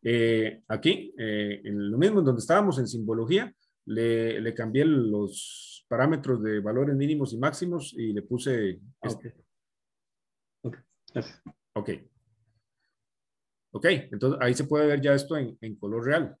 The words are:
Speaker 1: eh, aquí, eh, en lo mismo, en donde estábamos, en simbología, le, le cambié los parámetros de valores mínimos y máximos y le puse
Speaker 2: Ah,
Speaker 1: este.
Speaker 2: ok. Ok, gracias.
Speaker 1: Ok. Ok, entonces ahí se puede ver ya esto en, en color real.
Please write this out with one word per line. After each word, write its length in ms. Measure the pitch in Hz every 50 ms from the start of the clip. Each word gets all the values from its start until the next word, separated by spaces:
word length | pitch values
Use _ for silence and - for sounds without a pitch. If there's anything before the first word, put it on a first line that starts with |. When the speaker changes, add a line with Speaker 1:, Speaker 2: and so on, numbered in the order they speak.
Speaker 1:
eh, 600 | _ 113 120 120 117 113 113 113 110 110 107 - _ _
aquí, 460 | 110 107 - 156 202 - - - - -
eh, 440 | 117 110 107 104 104 104 104 101 -
en 280 | - 104 104 101 101
lo 60 | 107 120
mismo, 220 | 160 202 220 202
en 60 | 170
donde 140 | 135 127 117
estábamos, 400 | 104 - 160 196 208 196 151 131
en 80 | 127 107
simbología, 680 | 110 117 110 107 113 113 113 113 170 196 240 240 - _ _ _ _ _ _
le, 560 | - 107 113 113 117 117 113 113 113 110 107
le 120 | 110 113 110
cambié 300 | - 117 110 110 135 147
los 1000 | 160 156 139 120 110 104 104 104 98 98 - - - - - - - - - _ _
parámetros 540 | 120 117 127 147 165 147 139 139 127 117
de 180 | 107 107 107 107
valores 360 | 98 104 110 123 139 143 143
mínimos 360 | 135 139 143 156 151 139 131
y 60 | 117 113
máximos 560 | 127 151 156 - 180 175 175 170 139 - -
y 180 | - 113 110 104
le 100 | 104 101
puse 580 | - 123 123 - 139 131 117 107 98 90 87 95 113 - _
Speaker 2:
Ah, 80 | - 117
Speaker 1:
este. 220 | 117 95 - 117
Speaker 2:
ok. 60 | - _ _ _ _ _ _ _ _ _ _ _ _ _ _ _ _ _ _ _ _ _ _ _ _ _ _
Ok, 140 | 120 117 - _ _ _ _ _ - _
gracias. 280 | 127 117 - - _ _ - - _ _ _ _
Speaker 1:
Ok. 140 | - 101 - 101 - - _ _ _ _ _ _ _ _ _ _ _ _ _ _ _ _ _ _ _ _ _ _ _ _ _ _ _ _ _ _ _ _ _
Ok, 140 | _ 104 -
entonces 540 | 160 190 143 - - - 101 - 131 135 -
ahí 140 | 127 123 127
se 100 | 127 -
puede 220 | 143 151 147 151 151
ver 120 | 147 143
ya 120 | 139 143 139
esto 240 | 139 139 139 160 151
en, 180 | 135 117 - _
en 140 | - 113 107
color 280 | - - 101 107 117 117
real. 340 | 123 147 165 156 - - _